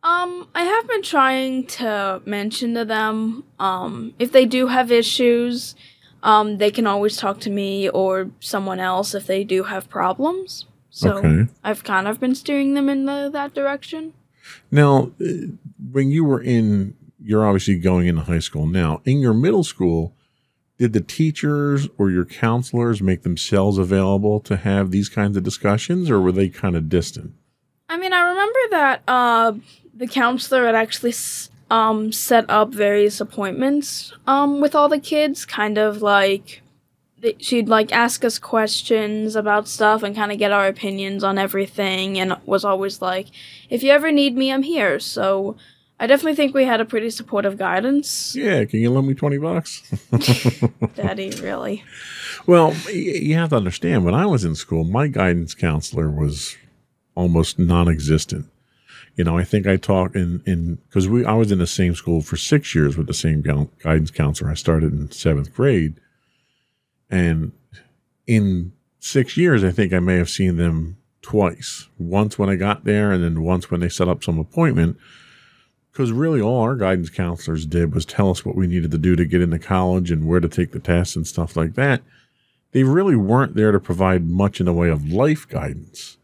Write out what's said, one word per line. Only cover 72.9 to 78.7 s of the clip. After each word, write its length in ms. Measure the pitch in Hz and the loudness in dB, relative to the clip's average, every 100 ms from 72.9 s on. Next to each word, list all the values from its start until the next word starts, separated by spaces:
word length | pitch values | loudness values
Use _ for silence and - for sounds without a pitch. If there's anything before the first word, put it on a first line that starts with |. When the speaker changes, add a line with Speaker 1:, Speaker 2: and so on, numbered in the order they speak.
| 104 104 | 0 2
Speaker 2:
and 100 | 95 | 0
then 200 | 85 82 | 0 -2
once 280 | 82 90 - | 0 -2 -2
when 80 | 87 | -4
they 80 | 87 | -2
set 200 | - 90 | 0 0
up 160 | 82 | 0
some 160 | - 80 | -2 -4
appointment. 560 | 80 - 165 101 117 - _ - - _ _ _ _ _ _ | -4 0 0 2 0 -2 _ -20 -20 _ _ _ _ _ _
'Cause 180 | - 127 | -4 -2
really 300 | 113 160 151 | 0 0 0
all 200 | 107 127 | 0 0
our 120 | 113 | 0
guidance 340 | 117 98 92 82 | 0 0 0 -2
counselors 580 | - 87 85 - 80 78 | -4 -4 -4 -4 -6 -2
did 280 | 85 82 | 0 0
was 100 | 85 | 0
tell 240 | 78 - 98 | -4 0 0
us 160 | 90 | 0
what 120 | 98 95 | -4 -2
we 100 | |
needed 240 | 90 | 0